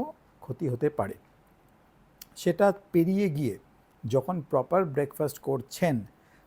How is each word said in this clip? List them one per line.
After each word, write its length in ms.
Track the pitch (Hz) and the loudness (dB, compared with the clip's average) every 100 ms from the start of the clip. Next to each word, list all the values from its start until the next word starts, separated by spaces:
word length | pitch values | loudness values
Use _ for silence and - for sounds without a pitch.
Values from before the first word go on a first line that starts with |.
| 285 - _ _ | 0 -8 _ _
ক্ষতি 220 | - 123 156 | -12 -6 -4
হতে 160 | 120 151 - | 0 -2 0
পারে। 180 | 101 - _ _ _ _ _ _ _ _ _ - - - | -4 -6 _ _ _ _ _ _ _ _ _ -20 -20 -6
সেটা 240 | - - 202 190 - | -2 4 4 2 0
পেরিয়ে 340 | 175 165 190 202 143 | 2 4 2 0 0
গিয়ে 180 | 139 92 - _ _ _ 113 | -2 -4 -10 _ _ _ -2
যখন 220 | 127 127 180 143 | 0 0 -4 -2
প্রপার 300 | 143 123 175 185 139 | -2 2 0 0 0
ব্রেকফাস্ট 420 | 143 - 151 - - | -2 -2 -4 -4 -4
করছেন 480 | 127 120 - 175 127 98 _ _ _ | -4 -4 -2 0 0 -4 _ _ _